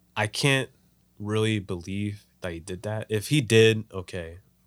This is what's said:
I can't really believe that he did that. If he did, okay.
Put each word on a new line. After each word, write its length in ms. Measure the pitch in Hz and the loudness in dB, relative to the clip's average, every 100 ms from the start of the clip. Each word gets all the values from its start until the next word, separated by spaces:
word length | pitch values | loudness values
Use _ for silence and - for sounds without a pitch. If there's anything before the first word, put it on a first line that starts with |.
| _ - | _ -4
I 100 | 107 | -4
can't 440 | - 143 135 117 _ _ _ _ _ | 0 2 2 0 _ _ _ _ _
really 400 | 101 107 110 107 | -4 0 0 0
believe 680 | 95 92 85 98 104 101 - _ | -4 -8 -8 -6 -6 -8 -14 _
that 120 | 92 | -10
he 80 | 82 | -10
did 220 | 82 92 | -10 -10
that. 240 | 104 107 - | -8 -8 -4
If 200 | 107 - | -4 0
he 120 | 147 | 0
did, 440 | 110 113 110 110 107 | 4 8 8 6 -2
okay. 460 | 95 90 95 82 87 - _ | -12 -10 -10 -10 -14 -20 _